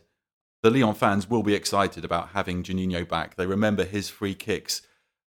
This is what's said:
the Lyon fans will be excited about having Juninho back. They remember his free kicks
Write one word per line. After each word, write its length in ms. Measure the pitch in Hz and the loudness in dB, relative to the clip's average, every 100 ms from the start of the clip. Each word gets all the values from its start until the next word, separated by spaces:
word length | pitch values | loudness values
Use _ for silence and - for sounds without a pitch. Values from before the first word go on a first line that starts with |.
| _ _ _ _ _ _ | _ _ _ _ _ _
the 80 | 113 | 4
Lyon 240 | 127 113 | 6 4
fans 340 | 104 117 101 92 | 2 2 2 0
will 120 | 117 | 0
be 140 | 104 101 | 2 2
excited 500 | - 101 95 - 82 | 2 0 0 -2 -4
about 240 | 85 85 | -4 -2
having 320 | 98 92 90 | -4 -2 -4
Juninho 460 | 87 92 92 87 85 | -4 -2 -2 -2 -2
back. 280 | 82 80 - | -4 -4 -4
They 120 | 92 | -2
remember 360 | 98 107 104 | 2 2 2
his 260 | 92 101 95 | 0 -2 -6
free 260 | - 101 95 | -6 -6 -6
kicks 460 | - 92 - - - _ _ _ _ | -4 -4 -4 -10 -10 _ _ _ _